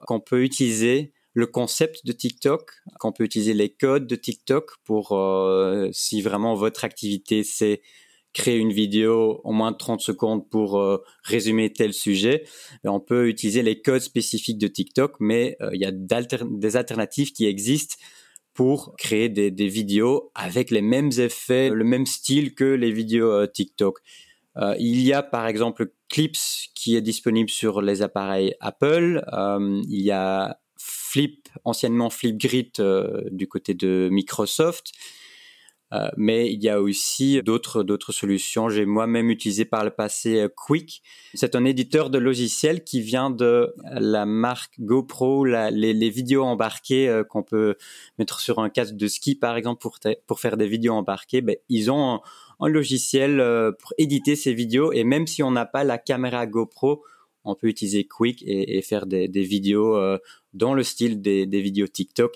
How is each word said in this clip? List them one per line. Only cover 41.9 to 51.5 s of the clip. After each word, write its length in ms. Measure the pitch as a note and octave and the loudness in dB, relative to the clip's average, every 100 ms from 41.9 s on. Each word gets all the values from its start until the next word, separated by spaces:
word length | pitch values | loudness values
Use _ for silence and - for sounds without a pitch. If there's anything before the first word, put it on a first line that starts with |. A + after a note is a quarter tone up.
| D3+ C3+ | 2 2
de 80 | C3 | 2
logiciels 640 | B2 B2 A#2 - D3+ E3+ | 2 2 -2 0 0 0
qui 180 | - B2+ | -4 -4
vient 300 | A2 B2+ C3+ | -2 -2 0
de 420 | A#2+ A#2+ A#2+ A#2+ - - | 2 4 4 2 -4 -10
la 340 | B2+ G#2+ G#2+ G#2 | -2 0 2 0
marque 480 | A2 A#2+ B2 - - | 0 0 -2 -10 -6
GoPro, 640 | G#2+ B2+ C3+ - C3 C#3 | 0 0 0 0 2 4
la, 260 | C3 A#2 G#2+ | 4 2 2
les, 220 | G#2+ A2 | 2 2
les 180 | A2 A2+ | 4 2
vidéos 320 | A2+ B2 C3+ | 0 2 2
embarquées, 640 | C3 A#2+ A2 - - C3 C3 | 2 0 -2 -4 -2 2 2
euh, 140 | A2+ | 0
qu'on 220 | G#2+ A2 | -2 -6
peut 320 | - A2 G#2+ G2 - - - - | -2 0 0 -2 -10 -20 -10 -6
mettre 220 | G#2+ - | -4 -4
sur 180 | - A2+ | -2 0
un 120 | G#2+ | -2
casque 260 | - G#2+ G#2 | -2 -4 -2
de 100 | G#2 | -4
ski, 300 | - C#3+ C#3 | -2 -2 0
par 200 | A#2+ A#2 | -2 -2
exemple, 240 | A#2 A#2+ | -4 -4
pour 200 | A2+ - | -8 -6
te-, 160 | G#2+ G#2+ - | -4 -4 -4
pour 140 | A2+ | -4
faire 160 | A#2+ A2 | -2 0
des 100 | G#2 | 0
vidéos 280 | A2+ A#2 | 0 0
embarquées. 480 | A2 G2 G2 - B2+ | 0 -2 -6 -2 -2
Ben, 140 | A#2 | 0